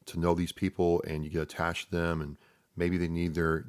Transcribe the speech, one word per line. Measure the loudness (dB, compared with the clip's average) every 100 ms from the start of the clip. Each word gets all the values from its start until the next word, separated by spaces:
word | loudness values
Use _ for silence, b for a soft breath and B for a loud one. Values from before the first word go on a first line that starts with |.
| -10
to | 0
know | 4
these | 4 2
people | 0 -2 2 2 2 0
and | -4
you | -4
get | -4
attached | -4 -2 -2 -2 -4
to | -2
them, | 0 -2
and | -4 -10 b b b -4
maybe | 0 0
they | 0
need | 0 0
their, | 0 2 0